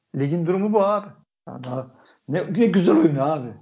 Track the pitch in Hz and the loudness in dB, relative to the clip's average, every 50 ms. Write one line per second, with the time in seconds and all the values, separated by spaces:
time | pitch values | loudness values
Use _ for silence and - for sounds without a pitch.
0 | _ _ - 135 139 143 165 175 165 165 185 190 202 214 214 214 196 202 208 202 | _ _ -6 -4 -2 -2 -2 -2 0 0 0 0 0 0 2 2 2 2 0 -2
1 | 202 190 - _ _ _ _ _ _ - - 131 127 127 123 131 127 - _ _ | -4 -10 -20 _ _ _ _ _ _ -18 -16 -14 -12 -8 -8 -8 -10 -12 _ _
2 | _ _ _ _ _ - 139 180 - - 175 202 233 220 175 196 175 - 320 320 | _ _ _ _ _ -6 -4 -4 -4 -4 0 2 2 4 4 4 4 4 4 4
3 | - 165 143 135 135 151 156 147 123 117 104 - | 4 4 2 2 0 -2 -2 -4 -6 -10 -14 -16